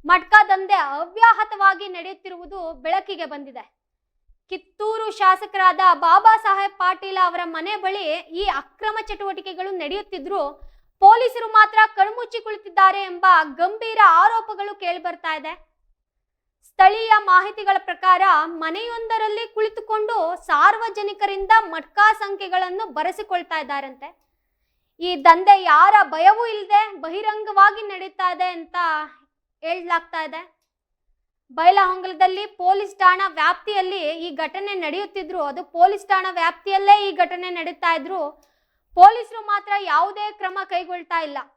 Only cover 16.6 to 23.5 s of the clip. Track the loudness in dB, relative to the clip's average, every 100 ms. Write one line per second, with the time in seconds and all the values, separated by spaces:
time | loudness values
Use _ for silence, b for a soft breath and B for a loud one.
16.6 | _ 4 4 4 2 2 4 2 2 -6
17.6 | -2 -2 -4 -4 2 4 4 2 0 -6
18.6 | -8 -8 -8 -10 -6 -4 -2 -6 -8 -4
19.6 | -4 -6 -6 -4 -2 -2 -4 -6 -2 4
20.6 | 4 2 -6 -8 -10 -6 -6 -6 2 2
21.6 | 2 -12 -8 2 2 2 -6 -10 -4 -4
22.6 | -4 -6 -8 -6 -6 -8 -8 -8 -6